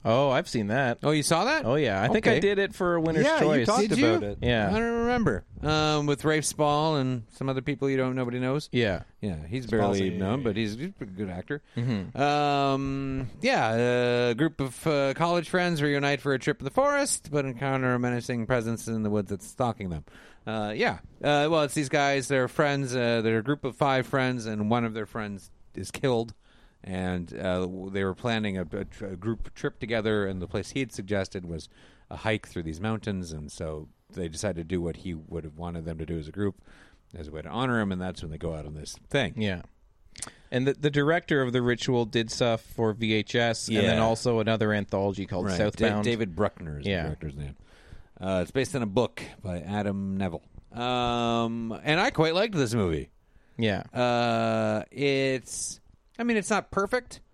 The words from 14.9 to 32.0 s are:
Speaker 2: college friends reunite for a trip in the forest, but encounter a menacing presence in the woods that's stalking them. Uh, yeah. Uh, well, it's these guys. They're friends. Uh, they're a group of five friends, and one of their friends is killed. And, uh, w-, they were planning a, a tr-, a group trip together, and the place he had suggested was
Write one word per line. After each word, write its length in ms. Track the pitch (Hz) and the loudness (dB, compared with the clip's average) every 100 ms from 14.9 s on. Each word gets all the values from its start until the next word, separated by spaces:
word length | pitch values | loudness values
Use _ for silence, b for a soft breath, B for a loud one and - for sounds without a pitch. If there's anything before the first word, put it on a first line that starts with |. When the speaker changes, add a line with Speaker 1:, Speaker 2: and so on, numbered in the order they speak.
| 143 139 | 2 2
Speaker 2:
college 340 | 135 170 175 156 | 2 2 2 0
friends 340 | 185 180 165 | 0 2 2
reunite 380 | 147 143 139 139 | 2 2 2 0
for 120 | 143 | 0
a 40 | 135 | 0
trip 220 | - - | 0 -2
in 40 | |
the 60 | 135 | -2
forest, 600 | - 285 285 285 - - | 2 2 2 0 -2 -2
but 120 | 147 | -2
encounter 480 | 135 117 139 135 127 | -2 -4 -2 2 2
a 40 | 123 | 2
menacing 480 | 123 120 120 120 110 | 0 -2 -2 -4 0
presence 400 | 127 113 110 - | 0 0 -4 -4
in 160 | 113 | -2
the 80 | 107 | 0
woods 200 | 104 95 | 0 -2
that's 160 | 98 - | -6 -10
stalking 420 | - 123 - 95 | -2 -2 -2 -6
them. 140 | 80 - B B B - | -6 -10 B B B -8
Uh, 260 | 110 104 110 | -4 -4 -2
yeah. 220 | 226 160 - - | -2 -2 -12 -4
Uh, 260 | 143 147 151 | 2 4 4
well, 120 | 165 | 2
it's 120 | 147 | 2
these 140 | - 135 | 0 0
guys. 400 | 151 139 139 127 | 2 4 2 2
They're 180 | 135 123 | 2 2
friends. 480 | - 147 139 135 | 2 2 2 0
Uh, 280 | 123 117 117 | 0 2 2
they're 160 | 110 113 | 4 2
a 40 | |
group 220 | 113 143 | 2 -2
of 100 | 135 | -2
five 320 | 110 143 131 123 | 0 2 2 2
friends, 400 | 139 127 123 110 | 0 0 -2 -4
and 240 | 107 104 | -2 2
one 140 | 120 | 2
of 100 | 117 | 2
their 120 | 110 104 | -4 -8
friends 440 | 117 104 101 - - - | -6 -8 -10 -14 -20 -16
is 160 | - 95 | -10 -10
killed. 420 | - 139 117 117 - b b b b | -2 2 2 0 -8 b b b b
And, 480 | - 92 92 90 87 58 | -6 -2 0 -2 -4 -4
uh, 240 | 92 90 | 0 0
w-, 280 | 92 92 95 | -2 -6 -6
they 140 | 98 | -2
were 100 | 98 | -2
planning 440 | 92 120 113 107 95 | 0 -2 0 -2 -2
a, 40 | 82 | -4
a 120 | 101 | -6
tr-, 220 | 98 - 101 | -8 -10 -10
a 100 | 90 | -6
group 360 | 107 113 - | -4 -4 -6
trip 260 | - 143 - | -4 -6 -6
together, 440 | 110 113 107 107 98 | -2 0 2 2 0
and 140 | 92 | -4
the 60 | 87 | -4
place 240 | 107 92 | -6 -4
he 80 | 139 | -4
had 120 | 127 | -4
suggested 520 | - 95 101 95 98 | -6 -2 -2 -2 -6
was 240 | 87 82 - b b b | -6 -8 -10 b b b